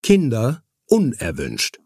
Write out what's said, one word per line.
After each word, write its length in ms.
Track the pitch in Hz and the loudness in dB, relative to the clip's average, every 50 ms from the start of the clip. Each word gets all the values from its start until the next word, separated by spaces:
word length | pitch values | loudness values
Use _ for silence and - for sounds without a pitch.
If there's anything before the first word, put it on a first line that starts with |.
| - | 4
Kinder 580 | - 202 196 170 139 117 110 110 127 156 165 _ _ _ _ _ | 4 4 4 4 2 0 0 0 -2 -2 -4 _ _ _ _ _
unerwünscht. 920 | _ 214 226 196 135 - - - 85 78 - 71 64 57 52 - - - - _ | _ 2 2 2 0 -2 -4 -6 -6 -6 -6 -8 -8 -6 -6 -6 -8 -8 -14 _